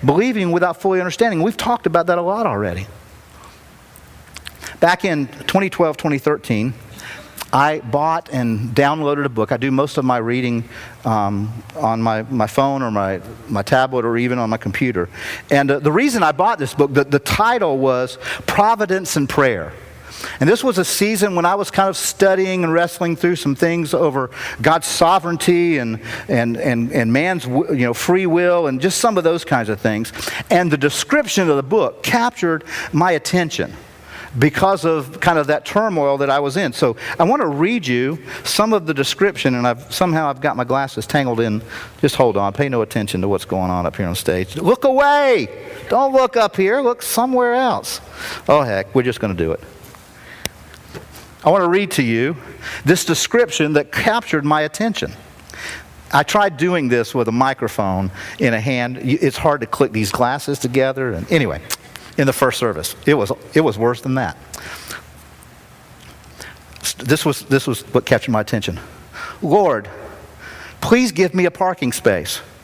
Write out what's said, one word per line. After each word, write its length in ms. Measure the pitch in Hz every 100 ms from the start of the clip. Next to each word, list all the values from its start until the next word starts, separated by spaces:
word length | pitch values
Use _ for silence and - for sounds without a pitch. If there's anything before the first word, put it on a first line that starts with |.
| 131
believing 480 | 151 240 220 180
without 280 | 170 175 165
fully 200 | 196 190
understanding. 420 | 180 - 233 180
We've 140 | 180 -
talked 280 | - 240 -
about 220 | 165 165
that 100 | 175
a 60 |
lot 220 | 175 208 214
already. 420 | 104 104 87 101 - - - - - - - - - - - - - - - - - - -
Back 240 | 165 175
in 240 | 190 156 135 - -
twenty 220 | 185 196
twelve, 280 | - 170 151
twenty 200 | 165 139
thirteen, 560 | 151 147 - 113 117 127 - - - - - - -
I 260 | 127 143 156
bought 500 | 123 139 156 165 -
and 420 | 131 120 110 113
downloaded 520 | 113 139 156 147 147 143
a 40 |
book. 220 | 113 107
I 60 | 123
do 140 | 135
most 260 | 131 143 -
of 80 | 131
my 100 | 123
reading, 480 | 113 123 123 117 117 - - -
um, 480 | 123 110 101 101 107 117 - -
on 260 | 117 113
my, 200 | 113 110
my 260 | 113 131 107
phone 340 | - 139 139
or 80 | 123
my, 280 | 104 98 95 - - -
my 120 | 104
tablet 440 | 101 131 131 127 113
or 120 | 117
even 220 | 123 123
on 100 | 113
my 60 | 113
computer. 540 | - - 131 101 87 - - - -
And, 200 | 143 139
uh, 100 | 143
the 120 | 147
reason 320 | 156 285 240
I 80 | 165
bought 280 | 139 190 220
this 140 | 139
book, 200 | - 147
the, 100 | 135
the 160 | 139 143
title 580 | - - 220 247 180 135
was 400 | 131 127 127 - - - -
Providence 680 | - 208 226 208 190 185 -
and 100 | 139
Prayer. 460 | - 135 104 76 - - - - - - -
And 100 | 139
this 140 | 226
was 140 | 269 185
a 80 | 180
season 500 | - 208 220 202 175
when 80 |
I 120 | 170 196
was 160 | 190
kind 180 | - 196
of 80 | 185
studying 680 | - - 196 190 190 185
and 80 | 170
wrestling 460 | 165 170 - 175 165
through 180 | 175 175
some 200 | 147 139
things 380 | 170 170 156
over 360 | 160 156 135 127 - - -
God's 260 | 117 165 -
sovereignty 880 | - 165 190 170 170 - 175 170 156
and, 220 | 120 110 - - -
and, 260 | 131 117 117
and, 340 | - 120 117
and 180 | 151 113
man's 320 | 123 170 185
w-, 300 | 123 127 170
you 120 | 151 123
know, 80 |
free 340 | 117 - 180 185
will 400 | 170 180 175 160
and 120 | 131
just 200 | 170 185
some 180 | 233 202
of 80 | 165
those 180 | 170
kinds 240 | - 131 107
of 140 | 104
things. 320 | 113 107 113 - - - -
And 220 | 175 180
the 60 | 147
description 720 | 143 - - 294 262 - 175
of 80 | 143
the 60 |
book 380 | 131 214 135 -
captured 600 | - 240 240 - 175 160 - - -
my 180 | 139 180
attention 600 | 160 - 180 165 - 87 - - - - - - 123
because 460 | 147 151 190 196 165
of 340 | 160 135 151
kind 180 | - 160
of 100 | 143
that 180 | 151 -
turmoil 540 | 202 220 175 139 139
that 100 | 139
I 100 | 139
was 160 | 143 139
in. 160 | 175
So 240 | 120 135 113 - -
I 60 | 170
want 160 | 277
to 60 | 190
read 380 | 143 175 240 143
you 320 | 120 127 160 - - -
some 260 | - 214
of 140 | 214 160
the 80 |
description, 600 | 143 135 - 196 - 139 123
and 120 | 123
I've, 260 | 120 -
somehow 360 | - 185 160 151
I've 100 | 131
got 160 | 143 104
my 80 |
glasses 420 | 123 131 139 - 110
tangled 360 | 151 135 113
in. 200 | 117 107 - - - -
Just 160 | 143 -
hold 220 | 127 101
on. 160 | 101
Pay 160 | 98 143
no 120 | 120
attention 380 | 110 117 101 95
to 40 | 92
what's 160 | 98
going 260 | - 92 92
on 160 | 90 85
up 120 | -
here 100 | 92
on 80 | 107
stage. 400 | - 90 92 151
Look 300 | 196 254 277
away. 640 | 262 285 294 277 226 117 - - - -
Don't 240 | 233 277
look 240 | 262 254 240
up 180 | 214 -
here. 240 | 190 247
Look 220 | 262 240
somewhere 540 | - - 247 254 240 240
else. 440 | 262 185 - - - - - - -
Oh, 140 | 147
heck. 340 | 131 98 95 127
We're 60 |
just 180 | 123 117
gonna 140 | 107
do 180 | 87 80
it. 80 | 80 - - - - - - - - - - - - - - - - - -
I 60 | 151
want 160 | 190 175
to 40 |
read 220 | 185 196
to 100 | -
you 360 | 123 113 131 160 - - - - 131
this 180 | 175
description 720 | - 160 - 233 240 - 151
that 180 | 151 143
captured 540 | - - 220 - 156 143
my 160 | 151
attention. 500 | 151 - 226 202 - - - - - - - - - - -
I 100 | 139
tried 320 | 151 208 202 147
doing 320 | 170 180 135
this 260 | 120 113
with 140 | 135 113
a 60 |
microphone 800 | 117 131 135 117 - 101 95 95 95 - -
in 140 | 131
a 80 | 113
hand. 340 | 110 127 120 127
Y-, 220 | 131 139
it's 160 | 147 -
hard 240 | 165 147
to 80 | 117
click 240 | - 139
these 180 | 110 101
glasses 480 | - 123 131 - 143
together. 540 | 127 127 131 135 127
And 180 | 90 -
anyway, 300 | 165 117 - - - - - - -
in 100 | 135
the 60 |
first 260 | 127 131 -
service, 340 | 120 85 - - -
it 80 |
was, 180 | 147 98 - -
it 80 | 156
was 160 | 156 104
worse 240 | 117 120
than 140 | 135 131
that. 220 | 120 - - - - - - - - - - - - - - - - - - - - - - - - -
S-, 120 | - -
this 300 | 117 151 160
was, 180 | 135
this 220 | - 135 135
was 160 | 117 -
what 120 | 123 -
captured 260 | 117 -
my 100 | 110
attention. 380 | 104 113 - 87 - - - - - -
"Lord, 460 | 165 180 190 120 98 - - - - - - - - -
please 320 | - 240 254
give 200 | 170 185
me 120 | 185 175
a 60 |
parking 420 | - 185 180 131
space." 480 | - - 95 78 - - -